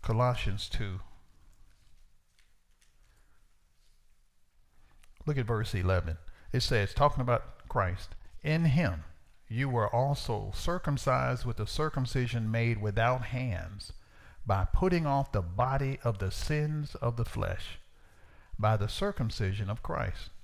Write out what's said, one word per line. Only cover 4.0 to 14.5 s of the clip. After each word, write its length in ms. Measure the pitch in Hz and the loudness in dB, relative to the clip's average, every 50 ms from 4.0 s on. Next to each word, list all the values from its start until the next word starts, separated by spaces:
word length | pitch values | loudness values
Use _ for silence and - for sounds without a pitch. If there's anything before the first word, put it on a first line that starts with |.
| _ - - _ _ _ _ _ - _ _ - - _ _ - - - - - - - - - - | _ -20 -20 _ _ _ _ _ -20 _ _ -20 -20 _ _ -20 -20 -20 -20 -20 -20 -20 -20 -6 -4
Look 120 | 151 147 | -2 0
at 80 | 135 120 | 0 0
verse 280 | 104 120 107 - - - | 0 0 0 0 -2 -2
eleven. 440 | 98 92 90 95 90 85 85 80 - - - - - - - | 0 2 4 4 4 2 -2 -6 -6 -8 -14 -14 -14 -10 -2
It 80 | - 127 | -2 0
says, 340 | - - - 110 101 98 - | 2 4 2 2 2 2 4
talking 280 | - 143 147 - 135 | 4 4 4 4 2
about 480 | 127 123 120 113 - - - - - - | 2 2 2 2 0 -6 -14 -16 -12 -2
Christ, 400 | - 123 98 92 92 - - - - - - - - - - | 0 0 2 2 0 -4 -6 -10 -12 -14 -14 -14 -14 -6 -2
"In 220 | 139 156 165 165 | 0 2 4 4
him 400 | 156 127 160 170 101 87 78 - - - - - - - - - | 4 6 6 4 2 0 -2 -8 -12 -16 -18 -20 -20 -20 -20 -12
you 220 | - 113 113 135 139 | -6 -2 -2 0 2
were 180 | 123 117 107 | 2 2 2
also 640 | - - 117 131 139 143 - - - 117 104 101 101 98 | 4 4 2 2 2 0 -2 -2 -2 -2 -2 -4 -4 -4
circumcised 920 | - - - 175 175 - 151 143 131 - 139 127 127 131 127 127 120 - | -2 0 0 0 0 0 -2 -2 0 2 2 2 2 2 0 0 0 -2
with 160 | 123 117 - | -2 -2 -2
a 40 | 107 | -4
circumcision 840 | - - - 156 156 - 139 131 120 - 135 123 117 117 117 110 110 | -2 0 0 0 0 0 0 -2 0 0 0 0 0 0 -2 0 0
made 300 | 110 117 117 117 117 104 | 0 2 2 2 0 0
without 460 | 107 107 98 110 110 120 127 127 117 | 0 -2 2 2 2 2 2 0 -2
hands, 680 | 101 - - 131 123 98 87 85 87 98 104 - - - - - - - - - - - - - | -4 -4 -4 -2 -2 -4 -4 -6 -8 -10 -12 -14 -14 -14 -16 -16 -20 -20 -20 -20 -20 -14 -10 -2
by 200 | - | 0